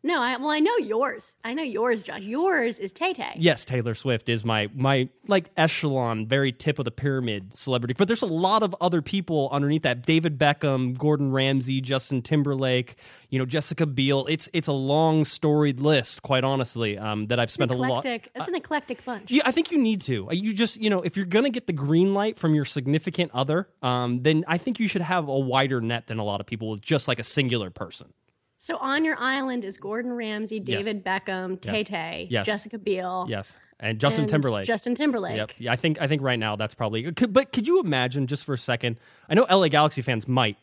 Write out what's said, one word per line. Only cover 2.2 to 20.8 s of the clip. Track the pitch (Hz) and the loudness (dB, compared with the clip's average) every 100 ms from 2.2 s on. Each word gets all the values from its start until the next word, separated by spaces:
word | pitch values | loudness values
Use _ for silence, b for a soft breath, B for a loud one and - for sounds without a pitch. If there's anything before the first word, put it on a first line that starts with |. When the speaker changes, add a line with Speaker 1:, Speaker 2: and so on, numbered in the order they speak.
Speaker 1:
Yours | 196 262 370 330 233 - | -6 -2 0 2 0 -4
is | 196 | -10
Tay-Tay. | - 359 294 - 160 | -4 -4 -4 -8 2
Speaker 2:
Yes, | 165 151 - | 2 2 -2
Taylor | 127 117 | -2 -2
Swift | 110 135 117 - | -4 -2 -2 0
is | 117 113 | -2 0
my, | 110 104 | 0 0
my, | 135 135 135 127 _ - | 0 2 2 0 _ 0
like, | 196 170 - | 0 0 0
echelon, | 160 - 156 131 120 110 110 | 0 2 -2 0 0 -2 0
very | 135 135 | 2 2
tip | 123 151 147 | 0 -4 -2
of | 123 | -4
the | |
pyramid | - 139 135 123 104 95 | -2 -2 0 -2 -4 -8
celebrity. | - 135 123 120 131 | -10 -2 0 0 0
But | 202 | 2
there's | 233 | 2
a | 196 | 0
lot | 160 185 208 | 2 4 4
of | 208 185 | 2 2
other | 180 170 | 2 2
people | 143 196 175 156 135 | 0 -4 0 0 0
underneath | 143 143 151 | 0 2 2
that. | 139 123 120 | 0 0 2
David | 160 165 139 | 2 2 2
Beckham, | 151 147 147 131 127 127 | 2 2 0 0 0 0
Gordon | 147 147 139 | 0 2 2
Ramsay, | 131 135 135 127 131 | 2 2 2 0 -4
Justin | 127 135 - 131 | 0 -4 -2 -4
Timberlake, | 117 156 143 135 131 127 123 - B B B | 0 0 2 0 2 0 0 -12 B B B
you | 135 | -2
know, | |
Jessica | 127 151 - 160 | 0 -2 -4 -2
Biel. | 156 127 135 139 135 | 0 2 2 2 0
It's, | 160 - | -4 -2
it's | 170 156 | -4 -2
a | |
long, | 139 135 147 160 156 147 | -2 2 4 4 4 2
storied | - 156 151 147 127 | 0 2 4 2 2
list, | 147 147 117 - | 4 2 0 -12
quite | - 131 | 0 2
honestly, | 135 135 123 117 113 101 | 2 0 -2 -2 -4 -2
um, | 107 107 104 | -4 -4 0
that | 120 | 0
I've | 117 | 0
spent | - 127 | 0 0
a | |
lot | 123 127 123 262 | 0 0 -2 -4
Speaker 1:
Eclectic. | 226 - | -8 -10
It's | 254 330 | -10 -6
Speaker 2:
I | |
Speaker 1:
an | |
eclectic | 339 - 302 - 240 | -6 -4 -6 -6 -10
bunch. | - 220 202 | -8 -10 0
Speaker 2:
Yeah, | 262 | 2
I | 262 | 2
think | 285 330 | 0 0
you | 330 | 2
need | 226 208 | 2 0
to. | - 117 101 | -2 -4 -2
Uh, | |
you | 170 214 | -2 -2
just, | 202 233 - | 0 0 0